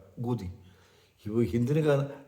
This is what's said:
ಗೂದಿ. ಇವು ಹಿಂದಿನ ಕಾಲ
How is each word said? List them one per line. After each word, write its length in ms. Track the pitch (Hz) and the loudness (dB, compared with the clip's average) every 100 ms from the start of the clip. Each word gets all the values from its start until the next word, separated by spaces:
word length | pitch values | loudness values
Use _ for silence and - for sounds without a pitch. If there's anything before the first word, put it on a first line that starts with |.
| - - | -14 -8
ಗೂದಿ. 380 | 120 117 90 - - - - _ _ _ 104 | -4 -4 -4 -12 -18 -20 -20 _ _ _ -4
ಇವು 160 | 110 | 0
ಹಿಂದಿನ 440 | 120 120 120 151 151 | 2 2 2 2 4
ಕಾಲ 140 | 139 139 - | 2 0 -8